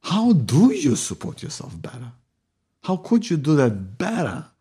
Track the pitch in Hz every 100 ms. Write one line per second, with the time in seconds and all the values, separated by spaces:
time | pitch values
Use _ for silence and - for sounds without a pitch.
0 | - 190 233 185 104 127 247 370 143 113
1 | - 90 - - 82 - - 82 - 123
2 | 120 - _ _ _ _ _ _ - 185
3 | - 233 226 165 143 151 127 101 95 110
4 | 185 226 135 - - _